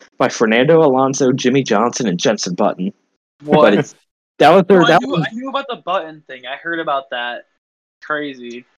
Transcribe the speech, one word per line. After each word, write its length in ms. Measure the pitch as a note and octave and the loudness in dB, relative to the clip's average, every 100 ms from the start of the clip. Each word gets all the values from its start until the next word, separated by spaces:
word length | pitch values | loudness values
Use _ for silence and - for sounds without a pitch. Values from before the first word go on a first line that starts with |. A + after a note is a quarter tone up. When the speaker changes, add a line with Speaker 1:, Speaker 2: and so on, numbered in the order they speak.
| _ - | _ -4
Speaker 1:
by 100 | B2+ | -4
Fernando 540 | - A2+ A2+ C3+ E3 | 0 0 2 4 4
Alonso, 500 | D3+ C3 C3+ C3 C3+ | 4 2 0 0 0
Jimmy 300 | C3 B2 C3+ | 0 0 0
Johnson, 440 | B2+ G#2 A#2 - A2+ | 0 0 0 -2 -4
and 100 | - | -2
Jenson 360 | C3+ G#2 G2 | -2 -2 -4
Button. 380 | F2 G2+ - F#2 - _ _ _ _ | -2 -2 -2 -8 -10 _ _ _ _
Speaker 2:
What? 160 | D3 D3+ | 0 4
Speaker 1:
But 120 | A2+ | 4
it's, 200 | G2+ C#3+ _ _ _ _ - | 2 -2 _ _ _ _ 2
that 120 | D3+ | 6
was 140 | F#3 | 6
their, 180 | F3+ G3 | 4 4
Speaker 2:
Oh, 20 | |
I 40 | D3+ | 4
Speaker 1:
that 140 | D#3 | 2
Speaker 2:
knew, 60 | B3+ | 2
Speaker 1:
was 160 | F3 D3+ | -6 -6
Speaker 2:
I 40 | |
knew 140 | A3 C4+ | -8 -10
about 180 | C4+ C4+ | -8 -8
the 80 | A3+ | -10
Button 460 | E3+ F#3 D#3+ D#3 - | -6 -6 -6 -16 -18
thing. 200 | B2+ B2+ | -16 -14
I 100 | C#3 | -12
heard 240 | E3 E3 | -8 -6
about 300 | D#3+ C#3 C3+ | -4 -6 -6
that. 360 | B2 A#2+ A#2+ - _ _ _ _ _ | -10 -8 -10 -16 _ _ _ _ _
Crazy. 600 | - D3+ D3 B2+ A#2+ A#2+ - | -8 -8 -8 -12 -16 -16 -20